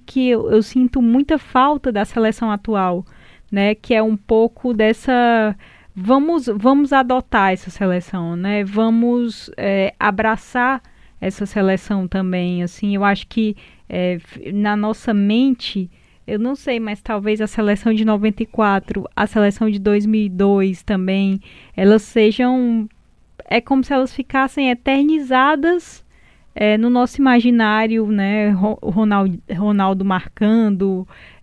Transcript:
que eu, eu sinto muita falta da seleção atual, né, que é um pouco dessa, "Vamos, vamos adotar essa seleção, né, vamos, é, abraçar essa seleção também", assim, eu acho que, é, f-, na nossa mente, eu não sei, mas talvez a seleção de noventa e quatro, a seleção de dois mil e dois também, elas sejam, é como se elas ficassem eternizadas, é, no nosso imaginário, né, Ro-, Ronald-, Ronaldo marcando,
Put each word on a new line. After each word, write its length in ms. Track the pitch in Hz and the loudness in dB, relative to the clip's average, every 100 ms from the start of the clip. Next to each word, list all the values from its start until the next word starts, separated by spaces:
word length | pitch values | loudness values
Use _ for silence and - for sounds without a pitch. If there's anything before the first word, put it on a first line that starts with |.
| - | -4
que 240 | 262 254 | -2 0
eu, 200 | 226 - | 0 2
eu 140 | 220 | 2
sinto 380 | 208 254 254 269 | 2 0 0 2
muita 360 | 233 247 285 311 | 2 2 2 -2
falta 540 | - 262 269 294 254 | 0 0 2 0 -2
da 140 | 208 214 | -2 -2
seleção 440 | 233 220 220 226 | 0 -2 0 -4
atual, 560 | 202 220 208 185 175 180 - - - - | -4 -2 -2 0 -4 -8 -18 -20 -20 -6
né, 240 | 196 202 214 | 0 0 0
que 180 | - | 0
é 80 | 226 | 0
um 140 | 220 214 | 2 -2
pouco 580 | - 220 233 - 247 | 0 2 2 -2 -4
dessa, 800 | 214 214 226 - 247 240 233 214 202 - - - | 0 2 0 0 2 2 2 0 -4 -12 -20 -18
"Vamos, 520 | 190 190 269 302 339 247 208 | -6 2 2 2 -2 -2 0
vamos 380 | 233 277 277 | 2 4 2
adotar 580 | 269 254 254 - 226 196 | 2 2 -2 0 0 0
essa 180 | 185 - | -2 -6
seleção, 680 | - 190 180 - 185 170 170 | -4 -2 -2 -6 -8 -6 -6
né, 260 | 190 208 | -4 -4
vamos, 880 | 196 202 226 226 240 247 233 - - - | -2 0 2 2 2 0 -2 -8 -16 -6
é, 360 | 202 196 190 - | -2 0 -2 -2
abraçar 840 | 208 196 220 220 - 247 247 269 - - - - | -2 0 -2 -2 -4 -2 -2 -4 -10 -20 -20 -10
essa 260 | 190 - 202 | -8 -6 -6
seleção 600 | 214 190 190 - 202 185 | -2 0 0 -2 -4 -4
também", 560 | 190 185 180 180 180 | -4 -2 -2 -2 -4
assim, 320 | 175 - 208 196 | -6 -6 -4 -2
eu 80 | |
acho 240 | 202 196 - | 0 -2 -4
que, 260 | 233 214 202 - _ - | -4 -2 -4 -14 _ -10
é, 240 | - 180 | -4 -4
f-, 360 | 175 - - - | -4 -10 -16 -8
na 240 | 202 208 208 | -4 -2 -2
nossa 360 | 214 220 - | -2 -4 -2
mente, 760 | 208 202 220 269 247 - 196 180 - _ _ - | 0 2 2 2 0 -4 -8 -8 -14 _ _ -8
eu 120 | 214 | -6
não 200 | 240 277 | -4 -6
sei, 200 | 285 233 | -4 -4
mas 240 | 220 208 | -6 -8
talvez 380 | - 214 208 214 | -8 -6 -4 -2
a 80 | 214 | -4
seleção 460 | - 208 202 226 | -2 0 0 0
de 100 | 220 | 2
noventa 400 | 220 214 214 208 | 2 2 0 -2
e 20 | 220 | -4
quatro, 600 | - 208 196 - 196 180 - | -2 0 0 -4 -8 -6 -4
a 100 | 208 | -2
seleção 440 | 220 202 202 220 | 2 0 0 -2
de 100 | 202 | -2
dois 260 | 202 208 208 | 0 0 2
mil 200 | 214 208 | 0 -2
e 20 | |
dois 560 | 180 196 196 190 180 | 0 2 2 0 -2
também, 560 | - 196 185 190 196 196 - - - | -4 -2 -2 0 0 -2 -8 -20 -12
elas 280 | - 196 220 | 2 4 4
sejam, 840 | - 233 214 214 247 254 240 226 214 - _ _ _ - - | 2 2 2 2 0 0 0 -2 -4 -12 _ _ _ -20 -4
é 160 | 233 | -4
como 200 | - 269 | 0 0
se 120 | 247 | 0
elas 200 | 269 262 | -2 -2
ficassem 560 | - 254 269 262 - 262 | -6 -4 -2 -2 -2 -2
eternizadas, 1300 | 240 285 269 294 311 262 254 277 311 320 349 - - _ _ _ _ _ | -2 -2 0 2 0 0 2 2 2 0 0 -4 -18 _ _ _ _ _
é, 240 | - 208 214 | -2 0 2
no 120 | 233 | 2
nosso 320 | 247 254 - | 2 0 2
imaginário, 880 | 269 240 240 233 220 214 220 226 208 | 4 4 4 2 2 0 0 0 0
né, 420 | 208 196 214 208 | 0 0 0 0
Ro-, 280 | 190 208 - | 0 -2 -2
Ronald-, 560 | - 185 214 202 190 170 - 180 | -4 0 2 2 0 -4 -8 -4
Ronaldo 480 | 208 202 190 190 | 0 0 0 0
marcando, 1040 | 196 185 - - 208 226 214 190 196 185 185 - - - | -2 -2 -6 -2 2 2 2 0 -2 -2 -8 -18 -20 -20